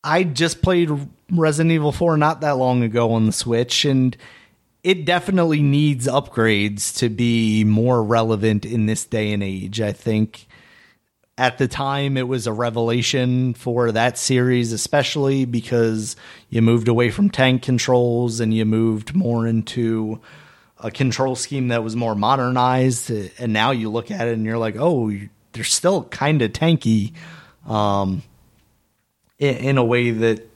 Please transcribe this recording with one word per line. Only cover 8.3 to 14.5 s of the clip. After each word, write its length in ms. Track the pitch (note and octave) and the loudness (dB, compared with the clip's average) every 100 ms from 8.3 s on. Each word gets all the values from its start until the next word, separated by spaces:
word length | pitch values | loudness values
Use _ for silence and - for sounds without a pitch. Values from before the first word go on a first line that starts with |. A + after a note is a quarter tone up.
| G#2+ A2 G#2 G#2+ | 0 2 0 -2
in 200 | A#2 G#2+ | -2 -2
this 180 | G#2+ | -2
day 280 | - A2+ G#2+ | -4 -4 -2
and 100 | G#2 | -2
age. 380 | G2 F#2+ F#2+ G#2+ | -4 -6 -8 -4
I 120 | G#2 | -4
think 540 | G2 A#2 A2 G#2+ - - - - - _ _ _ _ _ - | -4 -2 0 -2 -4 -20 -20 -20 -20 _ _ _ _ _ -2
at 180 | B2+ B2 | -2 0
the 100 | C3+ | -4
time 520 | - C#3 C#3 C#3 C3+ | -2 -4 -2 -2 -2
it 100 | B2 | -2
was 180 | B2+ A#2 | -4 -4
a 60 | |
revelation 1000 | A2 A#2+ A2+ A#2 A#2+ A#2 C3 B2+ B2 B2+ | -2 -2 -2 0 0 0 0 0 0 0
for 360 | A#2 B2+ A#2+ A#2 | -4 -4 0 0
that 260 | A2 A#2+ A#2+ | 2 0 0
series, 540 | - B2+ B2+ | 0 2 4